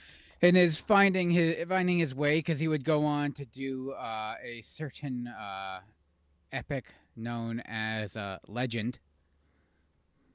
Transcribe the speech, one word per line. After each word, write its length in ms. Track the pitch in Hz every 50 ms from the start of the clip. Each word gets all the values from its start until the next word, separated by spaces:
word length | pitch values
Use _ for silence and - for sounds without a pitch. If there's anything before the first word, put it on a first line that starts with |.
| - - - - - - - _
in 140 | 175 180 180
his 240 | 185 175 170 151 -
finding 500 | - - 208 196 196 196 180 185 175 175
his, 360 | 175 175 165 165 170 - 170
finding 320 | 170 185 185 180 180 180 175
his 160 | 165 135 131
way, 260 | 135 147 147 151 165
'cause 180 | 151 - 156 135
he 80 | 160
would 160 | 160 156 147 123
go 220 | 156 156 151 151
on 280 | 151 147 147 147 143 -
to 120 | - 139
do, 460 | 113 - 135 135 135 131 131 131 135
uh, 440 | 135 - 127 113 110 110 107 110 113 -
a 200 | - 120 117 117
certain, 680 | 107 - - - 156 135 - - 151 139 127 123 120
uh, 540 | 120 110 104 107 101 95 98 98 95 95 92 95 110 _ _ _ _ _ _ _ _ _ _ _ _
epic 440 | - 127 120 - 143 131 - - - - _ _ _
known 440 | 117 113 120 120 117 117 113 113 117 -
as, 500 | - 113 110 110 110 110 110 107 98 -
uh, 240 | 113 101 98 95 85 -
Legend. 500 | - 104 120 131 123 113 113 107 123 - - _ _ _ _ _ _ _ _ _ _ _ _ _ _ _ _ _ _ _ _ _ _ _ _ _ _